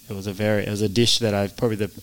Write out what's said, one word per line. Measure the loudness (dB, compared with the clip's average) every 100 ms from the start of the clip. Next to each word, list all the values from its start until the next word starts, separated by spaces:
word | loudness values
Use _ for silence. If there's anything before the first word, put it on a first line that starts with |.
| -12
it |
was | -10 -8
a |
very, | -2 0 2 0
it |
was | 0
a | 0
dish | 2 2 2
that | 2
I've, | 2 0 0
probably | -2 0
the | -4 -6